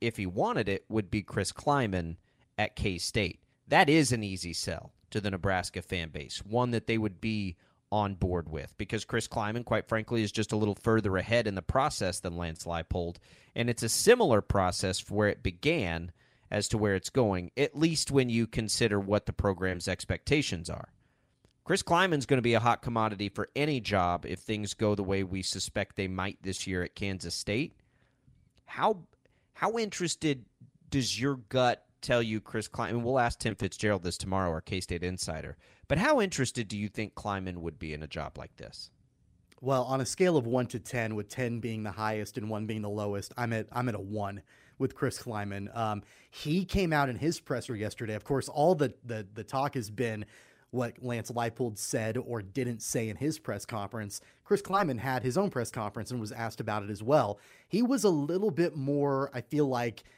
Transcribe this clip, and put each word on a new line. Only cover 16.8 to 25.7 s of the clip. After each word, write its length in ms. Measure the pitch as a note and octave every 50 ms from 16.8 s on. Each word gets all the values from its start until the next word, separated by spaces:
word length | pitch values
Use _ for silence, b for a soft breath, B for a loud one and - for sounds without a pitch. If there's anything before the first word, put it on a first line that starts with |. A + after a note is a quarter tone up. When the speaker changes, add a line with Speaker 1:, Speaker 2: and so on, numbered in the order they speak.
| G#2 G#2 G2
Speaker 1:
it's 160 | F#2 - -
going, 400 | - C3+ A#2+ G#2 F#2+ F2+ F2 E2+ -
at 220 | B2 C#3+ - - C#3+
least 340 | D#3+ E3+ D#3+ - - -
when 180 | C#3 C#3 B2+ A#2+
you 180 | A#2 A#2 A2+ -
consider 520 | - A#2+ A2 G#2 - - A#2+ G#2+ G#2 G2+
what 280 | G2 F#2+ G#2 G#2 - -
the 40 |
program's 560 | - - - G2+ F#2+ E2+ F#2 F#2 F2+ F2 - F#2+
expectations 800 | F#2 - - - F2+ E2 - - C#3+ D#3 C#3 - G2 E2 E2 -
are. 200 | - - - - _ _ _ _ _ _ _ _ _ _ _ _ _ _ _
Chris 180 | - F3+ F#3+
Klieman's 460 | - - E3+ E3+ F#3+ F#3+ D#3+ C#3+ A#2+ -
gonna 160 | C#3 B2+ A2+
be 100 | A#2+ A#2
a 60 | A2
hot 240 | A#2+ A#2+ A#2 - -
commodity 440 | B2+ A#2 A2+ A2 A2 G#2 F#2+ G#2 G2
for 220 | - - G#2 - -
any 240 | C3 D3 D#3 D3 B2+
job 440 | G2+ G2 G2+ F#2+ F2 F2 F2 E2 -
if 140 | - F2 -
things 380 | - - A2 G#2 G#2 G2 -
go 180 | - A2+ G#2 G#2
the 80 | G2
way 220 | G2 F#2 G2 G2 G2
we 180 | F2+ F#2+ F#2+
suspect 540 | F#2 - - F#2+ - -